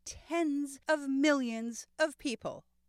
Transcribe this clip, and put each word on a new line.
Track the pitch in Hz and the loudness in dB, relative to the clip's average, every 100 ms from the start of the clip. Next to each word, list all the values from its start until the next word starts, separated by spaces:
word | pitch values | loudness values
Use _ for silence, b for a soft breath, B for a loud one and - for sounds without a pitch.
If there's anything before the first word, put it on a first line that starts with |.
| - | -14
tens | - - 339 311 285 277 277 - | -16 -4 0 0 0 -4 -4 0
of | 302 277 | 0 0
millions | 269 302 285 240 226 233 226 - - | 4 4 4 2 -4 -6 -10 -8 -2
of | 311 - | -2 0
people. | 285 220 - - - _ | -6 -4 -6 -10 -16 _